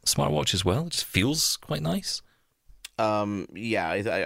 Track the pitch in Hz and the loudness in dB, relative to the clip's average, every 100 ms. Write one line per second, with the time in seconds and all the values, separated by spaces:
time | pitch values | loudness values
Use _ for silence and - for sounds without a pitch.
0 | - - 73 - 143 95 92 104 170 - | 0 2 2 2 2 2 2 2 0 -4
1 | - - 104 156 - - - 147 156 185 | -2 2 2 2 0 -2 -4 -4 -2 -2
2 | 185 - - _ _ _ _ - - - | -4 -8 -8 _ _ _ _ -20 -18 -2
3 | 110 107 104 101 - - 113 107 85 92 | 0 2 0 -2 -4 -8 -2 0 2 0
4 | 104 90 | 0 0